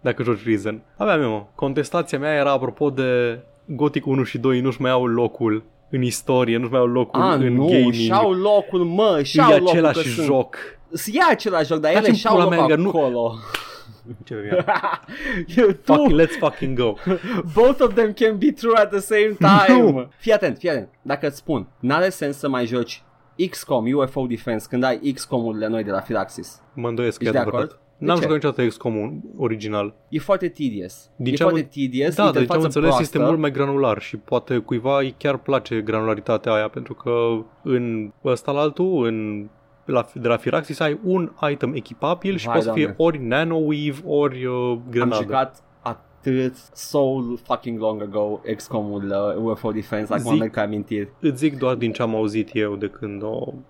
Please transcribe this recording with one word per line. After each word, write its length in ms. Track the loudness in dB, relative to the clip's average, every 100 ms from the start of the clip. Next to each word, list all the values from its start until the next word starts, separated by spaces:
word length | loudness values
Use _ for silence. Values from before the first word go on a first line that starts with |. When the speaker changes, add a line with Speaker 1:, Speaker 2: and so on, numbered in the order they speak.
Speaker 1:
dacă 220 | -4 -2
joci 200 | -2 -2
Risen. 380 | 0 -2 -2 -8 _ -4
Aveam 240 | 0 0
eu, 300 | 0 -4 -8 -6
contestația 640 | -4 -2 -2 -4 -4 -4
mea 140 | -2
era 180 | 0 2
apropo 380 | 0 -2 -2 -2
de 500 | 0 0 2 0 -4 -14 _ -12
Gothic 400 | -2 0 0 0
unu 180 | 0
și 140 | 0 0
doi 240 | 0 2
nu-și 200 | 0 -2
mai 100 | 0
au 140 | 2 2
locul 580 | 0 0 0 0 0 -4 _ _
în 120 | -2
istorie, 560 | -2 -4 0 2 2 0
nu-și 140 | 0
mai 80 | 2
au 80 | 2
locul 340 | 2 0 2
Speaker 2:
A, 120 | 2
Speaker 1:
în 200 | 2 2
Speaker 2:
nu, 120 | 2 4
Speaker 1:
gaming. 280 | 4 4
Speaker 2:
și-au 380 | 2 2 4 2
locul, 520 | 2 4 2 2 -2
mă, 320 | 0 2 4 2
Speaker 1:
E 40 |
Speaker 2:
și-au 260 | 2 6 8
locul, 160 | 8 6
Speaker 1:
același 360 | 4 4 2
Speaker 2:
că 60 | -2
sunt 160 | -2 2
Speaker 1:
joc. 300 | 2 0 -8 -16 -18 -14
Speaker 2:
E 280 | -10 -4 2 4
același 340 | 4 0 0 0
joc, 120 | 2
dar 120 | 4
Speaker 1:
Taci 80 | 4
Speaker 2:
ele 80 | 4
Speaker 1:
în 60 | 4
Speaker 2:
și-au 180 | 4
Speaker 1:
pula 100 | 4
Speaker 2:
locul 140 | 4 4 4
Speaker 1:
mea, 0 | 4
Edgar, 80 | 2
nu 40 |
Speaker 2:
acolo. 460 | 2 0 0 -2 -4 -10 -12 -12 -20 -20 -20 -18 -18
Speaker 1:
Ce 120 | -12 -10
vrei? 140 | -2 0 2 0 0 -6 -8
Speaker 2:
<laughs> 560 | -10 -6 -6 -2 4 4
Eu, 20 |
tu 220 | 4 4
Speaker 1:
Fucking, 280 | 4 6 4
let's 160 | 4 2
fucking 380 | -4 -2 -4 0
go. 140 | 0 0 -4 -4
Speaker 2:
<laughs> 340 | -2 -6 -2 4
Both 200 | 4 6
of 120 | 2
them 200 | 4 0
can 240 | 2 0 4
be 140 | 0
true 220 | 2 2 4
at 120 | 4
the 100 | 0
same 360 | 0 2 2 4
Speaker 1:
<laughs> 80 | 6 8 8
Speaker 2:
time. 140 | 8 6
Speaker 1:
Nu. 180 | 4 -4 _
Speaker 2:
Fii 160 | 2
atent, 240 | 2 2 -2
fii 120 | -2
atent. 200 | -2 -6 _
Dacă 260 | -6 -4 -4
îți 100 | -6
spun, 300 | -4 -4 -4 _
n-are 300 | 0 2 2
sens 280 | 0 -6 -4
să 120 | -2
mai 160 | -2 -2
joci 380 | -2 -4 -8 _ _ _ -4 -4
X 140 | -4
com, 220 | -2 0 0
U 120 | 0 -2
F 100 | -2
O 100 | -4
Defense, 420 | -6 -4 -6 -4
când 140 | -2
ai 280 | 0 0 -4
X 100 | -6 -4
com-urile 420 | -4 -4 -4 -4
noi 160 | -4
de 80 | -2
la 80 | -4
Firaxis. 640 | -2 -4 -4 -10 -16 -20 _
Speaker 1:
Mă 140 | -8 -6
îndoiesc 300 | -2 -2 -2
că 60 |
Speaker 2:
Ești 120 | 0 0
Speaker 1:
e 40 |
Speaker 2:
de 40 |
Speaker 1:
adevărat. 220 | 0 -2 -4
Speaker 2:
acord? 160 | -8 _ _
De 80 | 0
Speaker 1:
N-am 100 | 0
Speaker 2:
ce? 60 |
Speaker 1:
jucat 140 | 2 0
niciodată 300 | 0 0 -2
X 80 | -2
com-ul 420 | -6 -4 -6 -10 -14 -6
original. 580 | -4 -4 -4 -4 -4 _ _
Speaker 2:
E 100 | -8
foarte 280 | 0 0 0
tedious. 600 | -4 -4 -4 -10 -16 _ -6
Speaker 1:
Din 180 | -4
Speaker 2:
E 20 | 2
Speaker 1:
ce 80 |
am 60 | 2
Speaker 2:
foarte 200 | 2 -4 -6
Speaker 1:
în-, 80 |
Speaker 2:
tedious, 320 | -4 -2 -2 2
Speaker 1:
da, 80 |
dar 80 | 2
din 140 | 2 0
ce 80 |
am 40 | 0
Speaker 2:
interfață 60 | 0
Speaker 1:
înțeles, 340 | 0 2 2
este 180 | 0 0
Speaker 2:
proastă. 120 | 0
Speaker 1:
mult 100 | 2
mai 120 | 0
granular 480 | -2 -2 0 0 0
și 160 | -6 -14
poate 400 | -4 -4 0 -4
cuiva 420 | -2 -4 0 0
îi 160 | -2 -4
chiar 200 | -4 -4
place 440 | -2 -2 -2 -4
granularitatea 720 | -2 -2 0 -2 -2 -2 0
aia, 140 | 0 -2
pentru 260 | -8 -14
că 180 | -10 -4 0 0 -2 -6 _
în 480 | -2 -2 0 -6 -8 -8 -4
ăsta 260 | -4 -2
la 80 | -2
altul, 460 | -2 0 -2 0 0
în, 440 | -2 -6 -8 -10 _ _ _ -2
la, 200 | -2 -2
de 140 | -6 -2
la 100 | 0
Firaxis 420 | 0 -4 -4 -4
ai 200 | -2 -2
un 280 | -2 0 -2 -4 -4
item 220 | -2 -4 -6
echipabil 600 | -10 -6 -4 -2 -4 -4
și 80 | -2
Speaker 2:
Vai, 80 |
Speaker 1:
poate 140 | 0 0
să 60 |
fie 100 | 0 -2 2
Speaker 2:
Doamne. 80 | 0 0
Speaker 1:
ori 100 | -2
nanoweave, 680 | -2 0 -2 0 -2 -4 -6 -2
ori, 400 | 0 0 -2 -6
uh, 320 | -2 -2 -4 -2
grenadă. 260 | -2 0 0
Speaker 2:
Am 60 |
jucat 420 | -2 -2 -2 -6 _ _
atât 720 | -12 -12 _ _ -2 -2 -2 -6 -20
so 260 | -18 -4 0 0 0 -6 -10
fucking 360 | -6 -6 -4 -4
long 220 | -4 -4
ago 400 | -6 -4 -4 -4 -6 -8
X 120 | -6
com-ul, 360 | -6 -6 -6 -4 -2 -2 -2
uh, 60 |
U 100 | -4 -4
F 80 |
O 80 | -4
Defense, 420 | -6 -6 -8 -4
acum 180 | -4 0
Speaker 1:
Zic, 80 | 0
Speaker 2:
merg 120 | 0
pe 60 | -4
amintiri. 500 | -4 -4 -6 -6 -6 _
Speaker 1:
îți 180 | -4 0
zic 200 | -4 0
doar 180 | -2 0
din 160 | -2
ce 100 | -2
am 140 | -4 -2
auzit 340 | -2 -2 -4
eu 220 | -2 -2 -4
de 120 | -8
când 360 | -8 -12 -10
o 300 | -8 -8 -8 -12